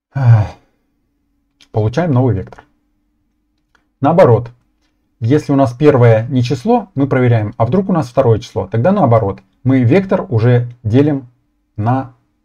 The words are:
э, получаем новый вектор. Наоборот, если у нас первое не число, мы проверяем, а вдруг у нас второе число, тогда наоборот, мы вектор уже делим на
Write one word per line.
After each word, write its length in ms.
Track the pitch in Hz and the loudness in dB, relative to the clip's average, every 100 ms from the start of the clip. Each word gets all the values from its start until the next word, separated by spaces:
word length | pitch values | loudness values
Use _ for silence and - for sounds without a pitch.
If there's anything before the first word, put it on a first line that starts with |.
| _ | _
э, 60 | 139 123 110 85 - _ _ _ _ _ _ _ _ _ _ _ | -2 4 4 2 -8 _ _ _ _ _ _ _ _ _ _ _
получаем 420 | 110 107 - 175 | -6 -4 -2 -2
новый 200 | 123 131 | 0 0
вектор. 300 | 92 - - _ _ _ _ _ _ _ _ _ _ _ _ _ _ | -2 -8 -18 _ _ _ _ _ _ _ _ _ _ _ _ _ _
Наоборот, 520 | 139 170 151 110 - - _ _ _ _ _ _ | -2 2 4 2 -2 -16 _ _ _ _ _ _
если 320 | 117 151 151 | -2 -2 0
у 40 | 139 | -2
нас 180 | 131 | -2
первое 540 | 123 151 135 120 110 117 | 0 2 4 4 2 0
не 160 | 131 | -4
число, 460 | 120 139 214 240 - - | -2 -4 -2 -2 -2 -4
мы 120 | 135 | -2
проверяем, 460 | 131 123 117 104 - | 0 0 0 -2 -4
а 80 | 117 | -2
вдруг 240 | 180 196 | -2 -2
у 20 | |
нас 160 | 170 135 | -4 -2
второе 320 | - 127 110 | -2 0 0
число, 280 | - 101 98 | -2 -10 -6
тогда 260 | 113 151 | -2 -2
наоборот, 480 | 202 139 113 98 95 _ _ 123 | 0 2 0 0 -6 _ _ -2
мы 180 | 131 | 0
вектор 420 | 117 175 190 - - | 2 0 0 -4 -2
уже 400 | 113 120 123 - - | -2 2 0 -2 -8
делим 440 | 107 123 151 139 123 _ _ _ _ - | -2 0 0 -2 -8 _ _ _ _ -8
на 380 | 107 131 123 _ _ _ | -4 -4 -6 _ _ _